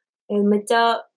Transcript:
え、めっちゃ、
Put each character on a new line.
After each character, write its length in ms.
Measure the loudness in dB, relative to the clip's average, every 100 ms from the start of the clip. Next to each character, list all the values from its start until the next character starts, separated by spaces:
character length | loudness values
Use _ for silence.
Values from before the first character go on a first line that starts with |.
| _ _ -6
え、 100 | 0
め 220 | 2 0
っ 40 |
ち 100 | 0
ゃ、 320 | 0 0 -2 -8